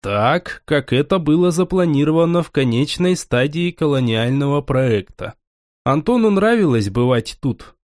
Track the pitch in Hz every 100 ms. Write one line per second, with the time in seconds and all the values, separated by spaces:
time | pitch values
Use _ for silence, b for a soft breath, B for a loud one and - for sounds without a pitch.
0 | 98 104 113 165 - - - 147 135 123
1 | 147 190 151 160 180 165 180 185 175 139
2 | 147 160 170 175 160 - 131 117 143 -
3 | 180 180 - 123 139 156 175 170 156 135
4 | 123 110 117 135 143 143 139 131 131 104
5 | 90 - - - _ _ _ _ 123 143
6 | 147 247 220 196 214 233 175 120 101 104
7 | 123 120 - - 135 107 - _